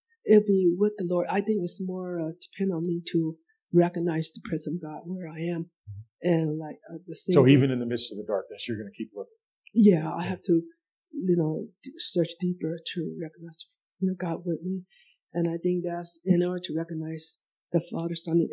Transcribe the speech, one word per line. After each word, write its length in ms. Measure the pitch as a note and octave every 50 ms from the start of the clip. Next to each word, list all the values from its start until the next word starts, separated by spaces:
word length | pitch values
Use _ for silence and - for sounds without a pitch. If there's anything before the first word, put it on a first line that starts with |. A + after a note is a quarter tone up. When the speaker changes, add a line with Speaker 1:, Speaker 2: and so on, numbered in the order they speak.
| _ _ _ _ -
Speaker 1:
it'll 200 | - G#3+ G#3+ G#3+
be 280 | G#3 G3 F#3+ F#3 F3 F3 F3+
with 140 | G3+ G#3 G#3 -
the 60 | F#3+
Lord. 220 | E3+ F3+ F3 F3 F3+
I 100 | F3+ G3+
think 220 | G3+ G#3+ A3 G#3 F3
it's 180 | F3 - -
more, 400 | F#3+ F3+ F3+ F#3 F#3 F3+ F3+ E3+
uh, 120 | D#3+ D#3+ E3 - - -
depend 220 | - - G3 G3 F3+
on 100 | D#3+ E3
me 200 | F3 E3+ F3 E3+ - -
to 240 | E3+ E3 D#3+ D#3+ - _ _ _ _ _ - -
recognize 580 | F3 E3+ F3 F3 F3 E3+ F3 D#3 D#3+ D#3+ - -
the 80 | E3 - -
presence 280 | E3 D#3 - - F#3+
of 60 | F3 -
God 200 | D3+ D#3 D3+ -
where 240 | E3+ F#3+ F#3 F3+ D#3+
I 120 | D#3 D#3+
am. 300 | E3 E3+ F3 E3 F3 F3 _ _ - - G2+ G2 - _ _ - -
And, 360 | F3 E3+ E3 D#3+ D#3 D3+ D#3
like, 180 | D#3+ D3+ D3 - _ -
uh, 100 | - E3 F3+
the 80 | F#3+ D#3+
same 200 | - - - F3+
Speaker 2:
So 100 | D3+ B2+
Speaker 1:
thing 80 | B2+ C#3+
Speaker 2:
even 180 | C3+ C3 C3+
in 100 | B2+ A#2+
the 60 | B2
midst 260 | A#2 A#2+ A2+ - - G#2+
of 60 | G2
the 60 | G#2
darkness, 440 | F#2+ G#2 F#2+ - - G#2+ G2+ - -
you're 100 | A#2 G#2
gonna 140 | G#2+ G2+ G2+
keep 180 | - A2 A2 -
looking? 200 | G2+ G2 - _ _ _ _ _ _ _ - -
Speaker 1:
Yeah, 340 | G#3+ G#3+ G#3 F#3 D#3+ D#3 D#3+
I 140 | E3 E3+ F3
Speaker 2:
Yeah. 60 | F3+
Speaker 1:
have 140 | F#3 F3 -
to, 200 | - E3+ E3 E3+ - - _ _ _ _ _ _ _
you 260 | - - F#3 F#3 F3
know, 320 | F3 D#3 D#3 D#3 D#3 - - _ _ -
d-, 100 | - - -
search 320 | - - - F3 E3 D#3+ - -
deeper 400 | F3+ F3+ F3+ F3+ F3 D#3+ E3+ E3 - - -
to 240 | F3+ D#3 E3 D#3+ D#3+
recognize, 360 | E3+ D#3 _ F3+ E3 E3+ D#3+ - - _ _ _ _ _ _ -
you 100 | F#3 F#3
know, 60 | F#3
God 300 | F3+ F#3 E3+ E3 E3 E3+
with 180 | F3+ E3 D#3 E3
me. 220 | F3+ F#3+ F#3 F3+ _ _ _ _ _ _ _ _ _ -
And 160 | F3 E3+ E3+
I 100 | E3 E3+
think 260 | - F3+ F3+ F3+ E3+
that's 360 | F3 E3+ E3+ F3 - - - -
in 180 | F#3 F3+ E3+ F3
order 180 | F3 F3+ F3+ F3
to 120 | - D3
recognize 600 | D#3+ E3 - E3 D#3+ D#3 D#3+ D#3+ D#3+ - - - - _ _ _ _ _ _ -
the 80 | E3+ D#3+ -
Father, 240 | - D#3+ E3 E3+ E3+
Son, 240 | D#3+ - E3+ D#3+ E3+
and 120 | E3 -